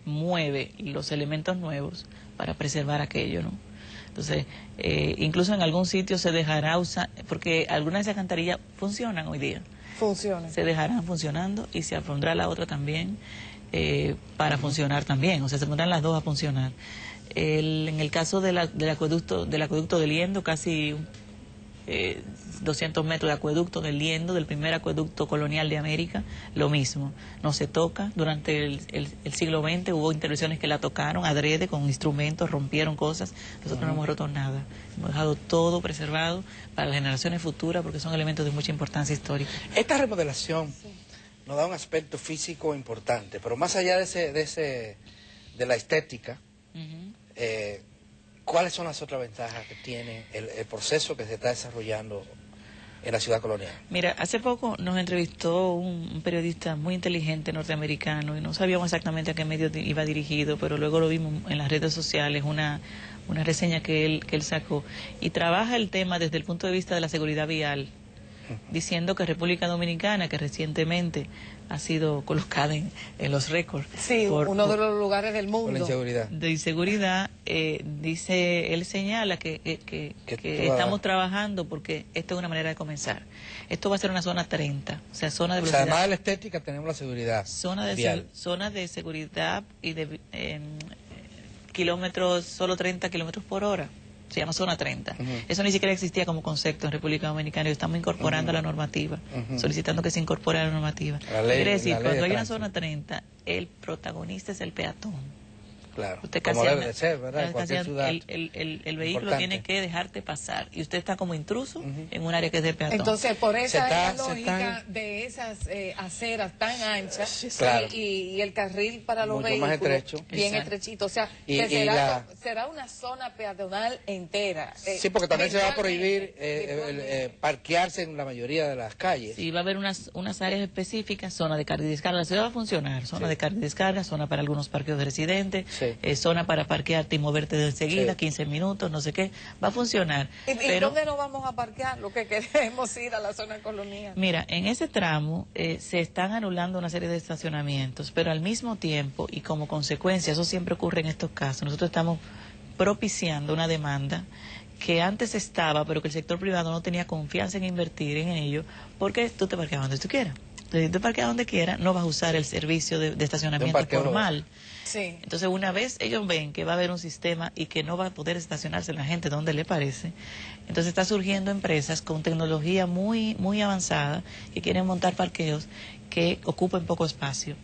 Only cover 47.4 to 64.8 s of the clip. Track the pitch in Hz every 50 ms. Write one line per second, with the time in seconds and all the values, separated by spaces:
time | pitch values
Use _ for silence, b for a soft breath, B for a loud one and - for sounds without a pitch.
47.4 | 120 113 110 110 104 101 101 98 - - - - - - - - - - - -
48.4 | - - - 165 180 175 - - 170 165 143 - 151 135 135 131 123 117 104 -
49.4 | 120 113 113 117 110 - 117 104 - 131 123 117 117 117 113 113 110 - - 110
50.4 | 110 113 - - - - 113 107 - - 151 156 - - 151 117 113 107 113 104
51.4 | - 123 123 120 - 123 117 117 110 110 107 107 107 110 104 98 92 - - -
52.4 | - - B B B B B B B B B B - 120 113 110 - 120 113 113
53.4 | 113 110 107 98 98 90 - - - - 175 180 175 175 - - - - - 226
54.4 | 233 254 247 240 - 233 208 - 180 180 180 185 180 175 180 180 170 165 - -
55.4 | - 165 170 180 185 185 175 175 180 185 175 170 165 - - 156 151 175 175 170
56.4 | 165 170 165 - - 170 160 151 151 175 185 180 170 180 175 170 156 156 156 156
57.4 | 151 165 156 160 156 - 156 151 151 151 147 143 - 156 151 151 151 147 151 151
58.4 | 151 156 160 - 190 185 185 180 175 170 170 165 - 165 160 160 156 160 156 160
59.4 | 156 156 156 156 160 156 160 156 - - 147 156 156 151 151 156 143 143 151 147
60.4 | 147 151 151 - 156 156 151 147 151 151 156 165 165 160 165 165 160 156 151 156
61.4 | - - 147 147 147 139 156 151 156 160 160 165 156 - - 151 147 147 147 147
62.4 | 143 151 151 151 156 147 147 143 B B B B B B B B - - - 156
63.4 | 156 165 160 - - 170 165 160 - - 160 156 156 156 156 147 - - 156 151
64.4 | 151 - 165 156 - - 156 147